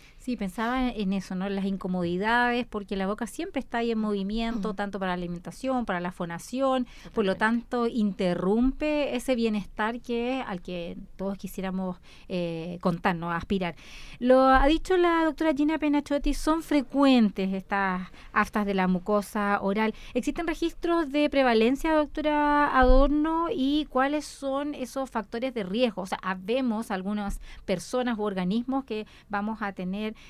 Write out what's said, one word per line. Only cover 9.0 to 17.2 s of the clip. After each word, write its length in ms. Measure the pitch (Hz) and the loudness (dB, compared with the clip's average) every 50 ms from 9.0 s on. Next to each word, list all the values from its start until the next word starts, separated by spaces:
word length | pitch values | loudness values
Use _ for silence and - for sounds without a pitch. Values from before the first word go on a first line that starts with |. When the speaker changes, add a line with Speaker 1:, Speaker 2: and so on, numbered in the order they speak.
| 285 - 247 | 0 0 -2
Speaker 1:
ese 200 | 247 - 262 262 | -4 0 0 0
bienestar 680 | 233 226 226 214 208 185 - - - 214 220 240 240 | 2 2 0 0 -2 -4 -6 -4 -2 -2 -2 -2 -4
que, 420 | - - 240 233 240 247 262 262 - | -6 -4 -4 -2 -2 -2 -2 -4 -4
al 180 | - 196 180 - | -6 -8 -8 -8
que 340 | 190 180 175 170 180 185 - 196 - - | -8 -8 -8 -8 -8 -10 -12 -14 -14 -10
todos 200 | - 185 196 202 | -6 -6 -6 -6
quisiéramos, 600 | 190 - 190 - - 185 190 185 185 190 185 180 - - - - - - - | -6 -8 -10 -8 -6 -6 -4 -4 -4 -4 -4 -6 -8 -12 -20 -20 -20 -10 -6
eh, 500 | 190 180 175 170 165 165 160 180 175 175 | -4 -4 -2 -2 -4 -6 -6 -8 -8 -2
contar, 340 | - 185 170 175 - 202 175 | -2 -2 -2 0 0 0 0
¿no? 160 | 165 170 175 | 0 -2 -4
Aspirar. 440 | 170 175 - - 196 196 180 175 - - - - - - - - - | -4 -4 -2 -2 -2 0 -2 -4 -6 -8 -16 -18 -16 -16 -16 -16 -10
Lo 240 | - 240 247 254 262 | -2 4 6 8 8
ha 240 | 262 262 262 262 277 | 8 8 8 8 8
dicho 320 | 285 320 320 - - 370 | 6 4 4 2 2 4
la 260 | 359 349 339 339 330 320 | 4 6 4 4 4 2
doctora 300 | 320 277 - 320 320 294 | 2 0 2 2 2 2
Gina 240 | 277 302 302 320 | 4 2 2 2
Penachotti, 560 | 302 302 302 285 294 294 - 285 294 - 294 269 | 2 2 2 2 2 2 0 -2 0 0 0 -2
son 300 | - - 311 320 330 311 | 0 2 2 2 2 2
frecuentes 880 | - 294 294 240 - - 269 285 269 262 247 | 2 2 2 2 2 2 4 6 6 8 6